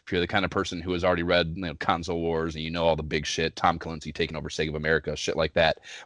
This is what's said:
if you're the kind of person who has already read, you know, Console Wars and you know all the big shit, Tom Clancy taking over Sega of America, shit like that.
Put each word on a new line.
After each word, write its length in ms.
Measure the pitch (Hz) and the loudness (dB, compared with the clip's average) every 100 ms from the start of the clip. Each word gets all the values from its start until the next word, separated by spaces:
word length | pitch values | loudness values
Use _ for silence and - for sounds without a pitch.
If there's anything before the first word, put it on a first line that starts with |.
| - | -4
if 60 | |
you're 80 | 90 | -2
the 80 | 87 | 0
kind 160 | 104 | 0
of 60 | 90 | 0
person 300 | 101 92 87 | 0 -2 -4
who 120 | 90 | -2
has 100 | 90 | 2
already 220 | 92 87 | 2 2
read, 300 | 85 87 85 90 | 4 4 4 -2
you 60 | |
know, 120 | 87 - | -6 -4
Console 400 | - 85 85 85 | 0 0 0 -2
Wars 340 | 82 80 82 | 0 0 -2
and 80 | 78 | -4
you 80 | 80 | -4
know 160 | 85 82 | 2 2
all 80 | |
the 80 | 78 | 2
big 240 | 76 82 71 | 0 -2 -2
shit, 300 | - 80 - | -2 -2 2
Tom 240 | 90 82 | 2 2
Clancy 320 | 82 82 - | -4 -10 -8
taking 240 | - 80 78 | -4 -4 -4
over 120 | 78 | -6
Sega 200 | - 80 | -4 -2
of 60 | 76 | -2
America, 400 | 78 80 78 73 | 0 0 0 -4
shit 200 | - 78 | -2 0
like 180 | 80 | 0
that. 240 | 87 80 - - - | 4 4 2 -6 -18